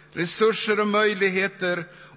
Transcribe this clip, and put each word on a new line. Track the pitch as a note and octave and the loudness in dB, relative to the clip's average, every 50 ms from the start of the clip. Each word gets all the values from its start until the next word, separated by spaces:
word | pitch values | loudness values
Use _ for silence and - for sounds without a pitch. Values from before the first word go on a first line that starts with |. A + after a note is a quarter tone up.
| - - - | -20 -14 -8
resurser | D#3+ E3+ E3+ - - G#3+ A3+ G#3 - - G#3+ G#3 G3+ | -6 -4 -2 0 2 2 2 2 0 0 0 0 0
och | G#3+ | 0
möjligheter | G#3 G3+ G#3 G#3+ G#3+ G#3 F#3+ G3 F#3+ F3+ F#3+ F#3+ G3 F#3+ - F#3 F3+ F3 E3+ E3 - - - - - - | 0 2 2 2 2 2 2 0 0 0 0 -2 -2 -4 -4 -4 -4 -4 -4 -6 -12 -16 -20 -20 -18 -10